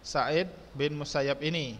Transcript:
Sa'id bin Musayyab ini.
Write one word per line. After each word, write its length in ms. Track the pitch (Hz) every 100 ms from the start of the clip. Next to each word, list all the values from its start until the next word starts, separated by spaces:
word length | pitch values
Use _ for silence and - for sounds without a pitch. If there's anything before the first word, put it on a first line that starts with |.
Sa'id 480 | - 147 127 156 185 - -
bin 240 | 139 147 147
Musayyab 400 | 143 147 139 139
ini. 400 | 151 165 135